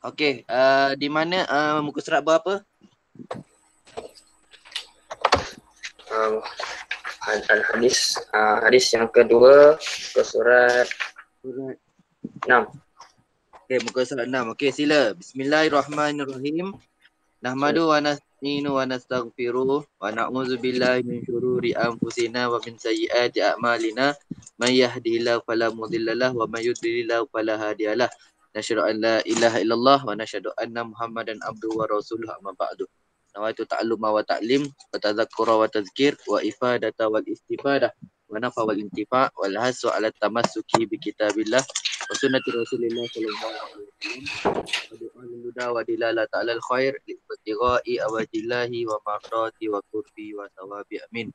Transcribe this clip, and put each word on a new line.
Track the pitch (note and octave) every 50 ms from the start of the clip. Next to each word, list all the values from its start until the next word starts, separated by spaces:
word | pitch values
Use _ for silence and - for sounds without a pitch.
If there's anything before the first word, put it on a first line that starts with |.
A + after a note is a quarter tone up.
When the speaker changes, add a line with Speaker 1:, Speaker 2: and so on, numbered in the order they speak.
| -
Speaker 1:
Okey, | A#2+ A#2+ - D3+ C#3+ C3+ A#2+ -
ah, | - A2+ B2 C3 C3+ C3+ C3+ C#3 C#3 C3+
di | C#3 C3+ C#3+
mana, | D3 D3+ D#3+ E3 F3+ F#3 F3 -
ah, | C3 C#3+ D3+ D3+ D3+ D#3 D3+
muka | D3 - -
surat | - - D#3+ D3 C#3+
berapa? | D3+ D#3+ E3 - F3+ G3 G3 G3+ _ _ _ _ - _ _ _ _ _ - - - - - - _ _ _ _ _ _ _ _ - - - - - _ - _ _ _ _ _ _ - - _ - - - - - _ _ _ _ - - - - - - - - - - _ _ _ _ - - - _ - - A2
Speaker 2:
Ah, | A2 A2 A2 A2 A2 - - - - - - - - - _ - - - - - - - -
al-, | G#2+ G#2 G2+ -
al-, | A2 G#2+ G#2 - -
hadis, | A2+ A#2 B2 C3 - - - - - - _
ah, | - G#2+ G#2+ G#2+ G#2+ A2 A#2
hadis | A2+ A#2+ B2+ B2+ - -
yang | A2+ A#2 A2
kedua, | - A#2+ A#2 A2 A#2 A#2+ A#2+ B2+ C#3 C#3+ D3 D3 D#3
muka | D#3 - - - - - - - B2 A2+
surat | - - A2+ A2+ A#2+ B2 B2 B2 B2 A#2+ B2 B2 - - - - - - - - _ _ _ _
Speaker 1:
Surat | C3 B2 B2+ C3+ C3 B2+ - _ _ _ _ _ _ _ _ _ - - - -
Speaker 2:
enam. | B2 B2+ A#2+ A2 - - C#3+ _ _ _ _ - - _ _ _ _ _ _ _ _ _ - _
Speaker 1:
Okey, | _ C3 B2 A2+
muka | A#2+ - B2+ B2+
surat | B2 D3 B2 A#2 B2
enam. | C3 C3 A#2+ A2+ A2+
Okey, | _ C#3+ C#3
sila. | C3 - D3 D3 D#3 D3 C3+ A2 F#2+ F2
Bismillahirrahmanirrahim. | F2+ - - C3 C3+ C#3 D3 D#3 D#3 D#3 C#3+ C#3+ C3+ C#3+ D3 D3 D3 D3 D3 D3 C#3+ C3+ C3+ C3 C3 C#3+ D3+ E3 F3+ G3 G3+ - _ _ _ _ _ _ _ _ _ _ _ _ -
Nahmadu | B2 B2+ C3+ C#3 D3 D3 D#3+ E3 D#3+
wa | D#3 D3+
nasta'inu | D3 D3 D3 C#3 _ _ _ _ C3+ C#3 C#3+ C#3+ C#3+ C#3+ C#3 C3+
wa | C3
nastaghfiruh | B2+ C3 B2 B2 _ C3 B2+ A#2+ A#2 _ - B2 A#2+ A#2 B2+ C3 C3 C3+ D3 D3
wa | _ _ _ F#2+ G2+ G#2+
na'udzu | A2+ A2+ - B2 C3 C3 B2+ C3 B2 A#2
billahi | B2+ B2 B2 B2 B2+ B2+ B2+ B2
min | B2 A#2+ A#2+ A#2+
syururi | - A#2+ A#2+ A#2+ B2+ B2 B2 A#2+ A#2 G#2+
anfusina | - A2+ A#2 A#2 A2+ - A#2 A2+ - A#2 A2+ A2+ B2 B2
wa | A#2+ A#2+ A#2 A2
min | A#2 A#2 A2+
sayyiati | - A#2 A2+ A2 A2 - - A#2+ B2 A#2 - A2 F#2
a'malina. | G2+ D#2+ E2+ A#2 A#2+ A#2 A2+ A2+ A2+ G#2+ A#2+ C3 C#3+ D3 - _ _ - - - - _
May | _ A#2 B2 B2+ B2+ B2+
yahdihillahu | A#2+ A#2 B2+ A#2+ A2+ A2+ A#2 A#2 A#2+ A#2 A#2 -
fala | - A#2 A2+ A#2 A2+ A2
mudhillalah | A#2 A2 G#2+ A2+ A#2 A2+ A2+ A2+ A#2+ B2+ B2+
wa | B2+ A#2+ A2
may | G#2+ A2 A#2 A2+ A#2+
yudlilillahu | A#2+ - - A#2 A#2 A#2+ A#2+ A2 A#2 A#2 A2+ - _
fala | A2+ G#2+ A2 A2 G#2+
hadiyalah. | A2 G#2+ G#2+ G#2 G#2+ G#2+ G#2+ A#2 B2 A#2 - _ _ _ _ _ _ _ _
Nasyhadu | G#2+ G#2+ - A2+ G#2+ -
an | G2+ A2 A2 G#2+
la | A2+ A2+ A2 -
ilaha | - A2+ A2+ A#2 A#2 A2+ A#2+
illallah | F#2 A2+ A#2 A#2 A#2+ C3 C#3 C#3 C3+
wa | A#2 G#2
nasyhadu | G#2 A2 - - G#2 F2+ A2 -
anna | - A#2 A#2 A#2 A#2+ A#2
Muhammadan | A2+ G#2+ A2 A#2 A2+ A2+ A#2 A2+ A2+ A2 G#2+ -
abduhu | G#2+ A2 G#2+ A2 A2 A2 A2 A2
wa | A2
rasuluhu, | G#2+ G#2 G#2 - A2+ A2+ A2+ A2 - -
amma | F#2+ G2 F#2+
ba'du. | _ - - - _ F#2+ - _ _ _ _ _ _ _ _ _
Nawaitu | G2+ G#2 A2 A2 - A2+
ta'alluma | - - - G#2+ A2+ A2+ G2+ A2 G#2+ G#2+
wa | G#2+ G#2
ta'lim | - E2+ - G2+ A#2 B2+ C#3 D3
wa | C#3 C#3 _ - _ - G2+ -
tadhakkura | G#2 G#2 G#2 A2+ - - - A2 A2 A2+ A2
wa | A2
tadhkir | G#2+ - A2 G#2 F#2 _ - C3+ C#3+ C#3+ - - -
wa | G3+ -
ifadata | F#3 G#3 G#3 _ B2+ B2 B2 A#2+ A2 A2 A2+ _ A2+ A2
wal | G#2+ A2 F#2+
istifadah | - G#2 - _ _ A#2 A2 - C#3 C#3 C#3 C3+ A2 - _ - - _ _ _ _
wa | G#2+ G#2+
nafa | A#2+ B2 - - A2+
wal | A2 G#2+ G2
intifa' | G#2+ G2+ - F#2+ G#2+ _ - B2+ C3+ - _
wal | - F#2+ G2 G2 G#2
hasu | A#2+ B2+ B2 - - A#2
ala | - F#2+ G#2 A2 -
tamassuki | _ - G#2 G#2 A#2 A#2 - - A2 A2 - - - A2+ G#2
bi | G#2
kitabillah | G2+ - G#2 - _ G#2+ G#2 G2+ G#2 A2 G#2 A2+ B2+
wa | C#3 - - - - - - - - - -
sunnati | - - C3+ C3 C3 C3 -
Rasulillah | A#2 A#2 A#2 - - A#2 A#2+ A#2 A2+ A#2+ A#2+ A#2
sallallahu | - A#2 A2 A2 G#2 G#2+ -
alaihi | A2 A2 - - - - - - - _
wasallam | _ - D#4+ - - - - - - - - - - - - - - - -
wa | A2
du'a | A2 A#2 A2+ _ A#2+ B2+ A#2+
lil | A#2+ A#2+ A#2+ B2
huda | A#2 B2 B2 B2
wa | A#2+ A#2 A2
dilalata | A#2 A#2 A2 A#2 A2+ A2+ A2+ A2 G#2+ - -
alal | G#2 A#2 A#2 A2+ -
khair | - B2+ B2+ C3 C3+ C3+ - _
li | - -
ibtigha'i | - _ _ - - _ G#2+ G#2+ G#2 A#2+ B2 B2 B2 - A#2+ B2 A#2 G#2
awadillahi | A2 A2 A2+ A2 G#2 - A2 G#2+ A#2 B2 B2 B2 A#2+ B2 A#2 A#2 A2
wa | A2 G#2 _
mardati | G#2+ G#2 G#2 - - A2+ A2+ A2+ A2 - _ A2 A2
wa | G#2 G2+ - _
qurbi | - G#2+ G#2 _ _ - G#2+ G#2+ G#2
wa | G2+ G2+ G2 _
sawabi. | - F#2+ G2 G2+ G2+ G2+ _ G#2 G2+ F#2 -
Amin. | - A#2 A2+ - -